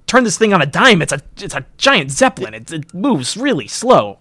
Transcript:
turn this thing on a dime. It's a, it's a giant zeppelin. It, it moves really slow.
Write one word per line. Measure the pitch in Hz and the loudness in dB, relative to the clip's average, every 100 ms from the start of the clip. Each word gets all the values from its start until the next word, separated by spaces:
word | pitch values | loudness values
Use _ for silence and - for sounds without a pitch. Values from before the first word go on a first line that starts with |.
| - | -2
turn | 247 | 0
this | 240 175 | 2 0
thing | 220 | 2
on | 196 | 2
a | 143 | 0
dime. | 151 240 208 | 2 4 4
It's | 147 | 2
a, | 139 - - | -4 -8 -14
it's | 196 143 | -12 -10
a | 131 - | -12 -4
giant | - 247 135 | 0 2 0
zeppelin. | 139 262 - 123 | 0 0 0 -8
It, | 110 113 | -14 -12
it | 160 139 | -12 -12
moves | 175 233 202 123 - | -6 -2 0 -2 -6
really | 269 214 104 | -2 -2 -4
slow. | - 226 220 104 98 | -4 2 2 2 -4